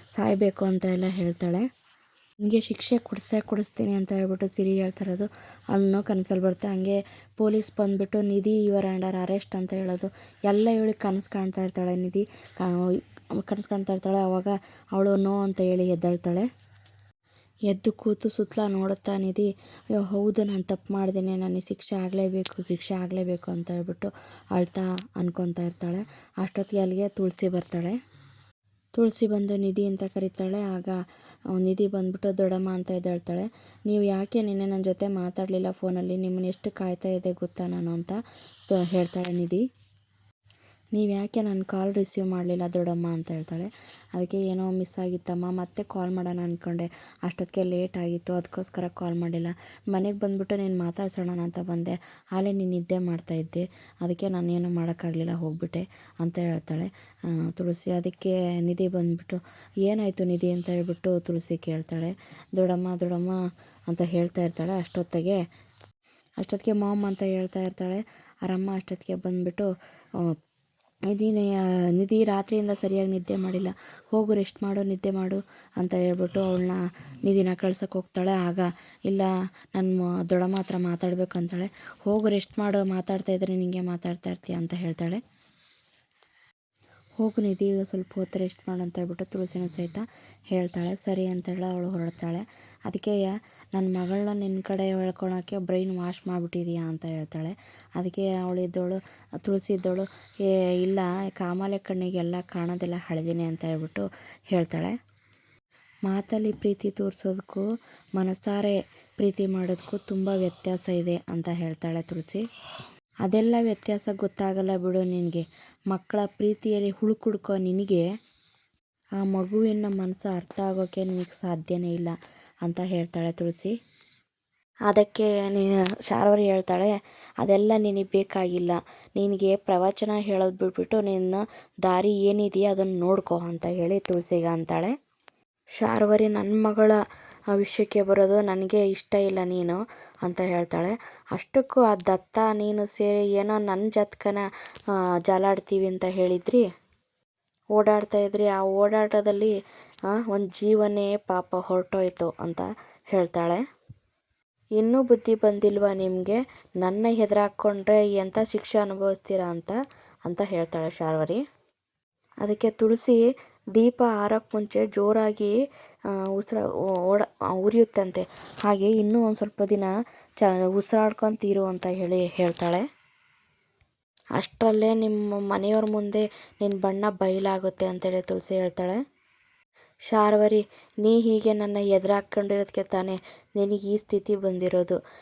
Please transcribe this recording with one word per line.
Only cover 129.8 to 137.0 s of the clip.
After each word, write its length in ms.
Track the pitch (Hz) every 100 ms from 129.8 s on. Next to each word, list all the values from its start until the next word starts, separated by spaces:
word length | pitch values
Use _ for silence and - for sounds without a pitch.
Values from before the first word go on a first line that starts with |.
| 190 202 214 208
ಹೇಳೋದು 400 | 208 190 190 185
ಬಿಟ್ಬಿಟ್ಟು 440 | 190 185 180 220
ನಿನ್ನ 340 | 202 190 185 190 214 - - -
ದಾರಿ 340 | 185 180 202 202
ಏನಿದೆಯೋ 540 | 202 208 202 190 202
ಅದನ್ನು 280 | 190 190 180
ನೋಡ್ಕೊ" 400 | 180 190 - 170
ಅಂತ 260 | 170 170 175
ಹೇಳಿ 340 | 180 170 196
ತುಳಸಿಗೆ 460 | - 175 170 175 170
ಅಂತಾಳೆ. 640 | 165 165 165 185 277 _ _ _ _ _ _ _ -
ಶಾರ್ವರಿ, 480 | 226 226 208 214 214
"ನನ್ನ 240 | 208 202
ಮಗಳ, 400 | 214 214 214 214 214